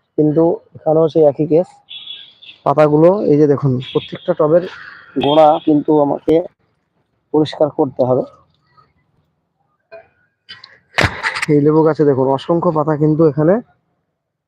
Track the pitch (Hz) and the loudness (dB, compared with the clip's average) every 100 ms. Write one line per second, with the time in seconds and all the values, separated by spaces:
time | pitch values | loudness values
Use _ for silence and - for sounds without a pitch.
0 | _ - 151 151 165 - - - 156 156 | _ -2 0 2 0 -2 -10 -8 -2 0
1 | 160 165 151 135 147 156 185 _ - - | 2 2 2 2 0 0 -2 _ -20 -20
2 | - - - _ - - 147 143 151 151 | -18 -20 -20 _ -20 -6 -2 2 2 4
3 | 170 208 - 147 147 139 143 127 127 151 | 4 2 0 2 2 2 -2 -4 -6 -8
4 | - - - 165 151 170 185 - - - | -8 -8 -6 -2 0 0 -2 -10 -20 -20
5 | - 139 135 156 151 165 - 147 147 151 | -10 -4 2 4 4 2 0 0 2 0
6 | 143 151 - 233 - _ _ _ _ _ | 0 -2 0 0 -2 _ _ _ _ _
7 | _ _ _ 151 151 - 147 - 143 - | _ _ _ -2 -2 -2 -4 -2 -4 -2
8 | 127 127 262 _ _ _ _ _ _ _ | -2 -2 -4 _ _ _ _ _ _ _
9 | _ _ _ _ _ _ _ _ _ - | _ _ _ _ _ _ _ _ _ -20
10 | - _ _ _ - - - _ _ - | -20 _ _ _ -20 -20 -20 _ _ -6
11 | 139 - - - - 147 147 156 160 151 | -6 -6 -10 -8 -2 0 2 2 0 0
12 | 143 135 131 135 - 170 175 156 147 151 | 0 0 -2 -4 -4 -2 -2 -2 -4 -2
13 | 151 151 160 151 156 220 - _ _ _ | -2 0 0 0 0 -2 -4 _ _ _
14 | _ _ _ _ | _ _ _ _